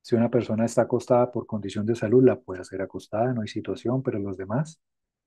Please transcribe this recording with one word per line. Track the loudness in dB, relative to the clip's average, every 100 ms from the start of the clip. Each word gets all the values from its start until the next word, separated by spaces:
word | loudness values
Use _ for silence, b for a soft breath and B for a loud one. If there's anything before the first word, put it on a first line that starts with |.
Si | 0 2
una | 2
persona | 0 0 -2 0
está | 0
acostada | 0 -2 2 2 2
por | -2 -6
condición | -8 -6 -4 -2
de | -2
salud, | 4 6
la | 6 4
puede | -6 -10
hacer | -8 -8
acostada, | -8 -8 -8 -2 0
no | -2
hay | -4
situación, | -6 -6 -6 -2 -2
pero | -2 -4
los | -6 -8
demás | -4 -4 -4 -10 _ _ _ _